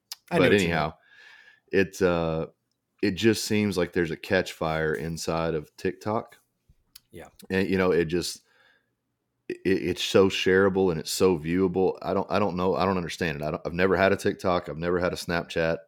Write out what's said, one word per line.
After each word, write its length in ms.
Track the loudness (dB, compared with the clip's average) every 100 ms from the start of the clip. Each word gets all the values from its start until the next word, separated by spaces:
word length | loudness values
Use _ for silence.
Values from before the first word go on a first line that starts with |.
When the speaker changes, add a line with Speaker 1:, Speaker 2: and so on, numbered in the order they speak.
| _ -20 _
Speaker 1:
I 40 | 0
know 40 |
Speaker 2:
but 100 | 4
Speaker 1:
what 0 |
you 60 | 4
mean. 80 | 2
Speaker 2:
anyhow, 280 | 0 -2 -6 _ -20 -20 -20 -20 _ _
it, 280 | 0 0 0
uh, 440 | 0 2 0 -2 -6 _ _ _ _ _
it 100 | -2
just 320 | 2 2 2
seems 320 | 0 0 0 0
like 140 | -2
there's 180 | -2 -2
a 40 | -4
catch 360 | 0 0 0
fire 420 | -4 -4 -2 -2
inside 600 | -2 -4 -6 -4 -2 -2
of 200 | -4 -8 -8
TikTok. 600 | -6 -6 -4 -4 -6 -16 _ _ _ _ _ -20 _
Speaker 1:
Yeah. 180 | -20 -20 -20 -4
Speaker 2:
And, 200 | -2 2
you 100 | 2
know, 120 | 4
it 120 | 2
just, 380 | 2 -2 -4 -10 _ _ _ _ _ _ _ _ _ _ -14
it, 100 | -6
it's 400 | -2 0 -2 -4
so 240 | 2 4 4
shareable 640 | 2 4 4 4 4 0
and 100 | 0
it's 100 | -4
so 280 | 2 2 2
viewable. 600 | 0 0 2 2 0 0
I 120 | -4
don't, 120 | -4 0
I 80 | 0
don't 160 | 0 0
know. 200 | 0 0
I 80 |
don't 120 | 0 0
understand 440 | -4 -4 -4 -4
it. 20 |
I 80 | -6
don't, 120 | -6 -6
I've 60 |
never 240 | 0 2 4
had 160 | 4
a 40 | 2
TikTok. 520 | 0 -2 -2 -2 -2
I've 80 | -6
never 240 | -2 0
had 120 | -2
a 40 | -4
Snapchat, 640 | -4 -4 -4 -2 -2 -2